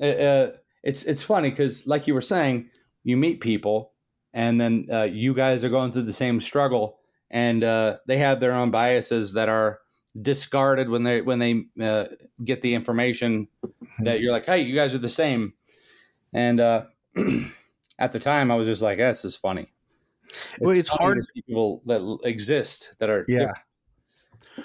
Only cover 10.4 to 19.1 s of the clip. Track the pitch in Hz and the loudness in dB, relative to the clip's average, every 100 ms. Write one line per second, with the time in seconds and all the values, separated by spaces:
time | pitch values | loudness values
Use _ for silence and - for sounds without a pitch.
10.4 | - 139 135 131 120 117 123 117 131 123 | -2 2 2 2 0 0 2 0 0 0
11.4 | 120 113 - - 110 107 - - - - | 0 0 -4 -6 -2 0 -2 -10 -20 -10
12.4 | 117 123 120 117 117 117 123 117 120 110 | -6 -2 0 -2 -2 0 0 0 -2 -2
13.4 | 104 _ - - - - 113 110 120 117 | -4 _ -16 -14 -12 -4 -2 0 0 0
14.4 | 165 185 123 143 139 127 117 - 151 117 | 0 0 2 0 0 0 -2 0 0 0
15.4 | 104 - _ _ _ _ _ _ _ 117 | -4 -8 _ _ _ _ _ _ _ 0
16.4 | 120 117 117 113 - _ _ - 208 117 | 2 4 4 2 -2 _ _ -2 0 0
17.4 | - - _ _ - - 123 110 143 147 | -4 -14 _ _ -20 -6 -4 -2 0 2
18.4 | 127 117 110 104 107 98 127 | 2 2 0 0 0 2 0